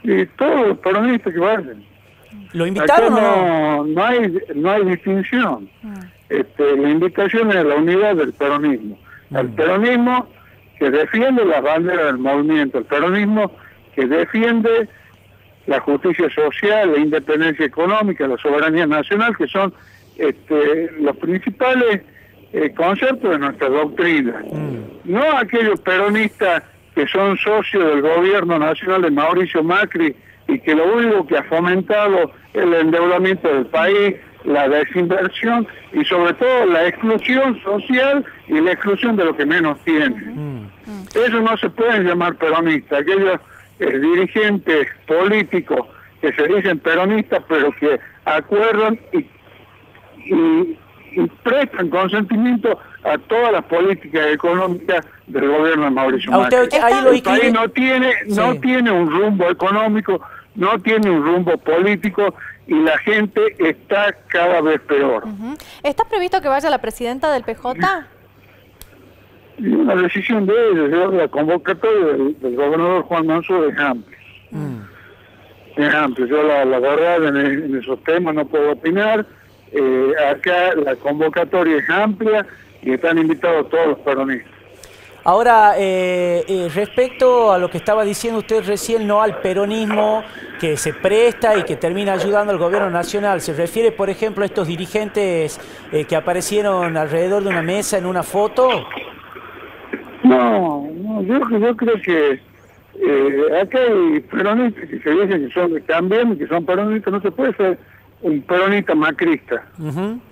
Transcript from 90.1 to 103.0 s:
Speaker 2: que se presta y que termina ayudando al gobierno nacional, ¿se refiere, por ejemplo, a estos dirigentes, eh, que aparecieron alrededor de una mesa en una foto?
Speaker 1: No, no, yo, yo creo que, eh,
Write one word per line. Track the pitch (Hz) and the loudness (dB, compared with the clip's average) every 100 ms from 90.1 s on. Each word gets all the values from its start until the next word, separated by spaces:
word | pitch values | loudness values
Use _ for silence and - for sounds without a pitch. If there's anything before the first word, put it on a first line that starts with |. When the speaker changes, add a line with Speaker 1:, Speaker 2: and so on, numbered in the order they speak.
| 214 214 - - - | 0 -4 -16 -16 -6
Speaker 2:
que | 165 147 | -4 -2
se | 160 | -4
presta | - 185 208 240 - 226 208 | -2 0 4 4 2 2 2
y | |
que | - 156 | 0 -4
termina | 170 185 202 | -2 -2 -2
ayudando | 185 190 208 208 | -2 0 0 0
al | 185 | 0
gobierno | 170 202 196 | 0 0 0
nacional, | 170 170 202 202 180 | -2 -2 -2 0 -2
¿se | 165 | -4
refiere, | 151 170 220 226 | -4 -2 2 0
por | 220 196 | 0 -4
ejemplo, | 190 220 190 | -2 -4 -2
a | 202 | -2
estos | - 165 | -2 -4
dirigentes, | 170 180 214 208 208 196 170 151 - - - - | -4 -4 -4 -4 -2 0 0 -4 -6 -16 -20 -6
eh, | 151 147 | -4 -2
que | 160 | -2
aparecieron | 175 180 175 208 202 185 175 160 | 0 -4 -2 0 0 0 -2 -2
alrededor | 151 165 180 202 | -2 -2 0 0
de | 196 | 0
una | 175 | -2
mesa | 165 196 196 202 | -2 -4 -2 -4
en | 180 | -2
una | 180 | -4
foto? | 156 196 214 233 254 208 117 - - - - - - - - - - - - - | -2 -2 0 2 2 2 -6 -14 -14 -18 -20 -20 -20 -20 -20 -20 -14 -14 -14 2
Speaker 1:
No, | 247 254 240 208 170 147 143 | 4 4 4 2 0 -4 -8
no, | 160 208 220 | -10 -8 -4
yo, | 190 262 262 226 | -2 0 0 0
yo | 226 233 | 0 0
creo | 233 220 | 0 0
que, | - 165 147 131 - - - - _ | 0 2 2 0 -8 -20 -20 -20 _
eh, | - | -4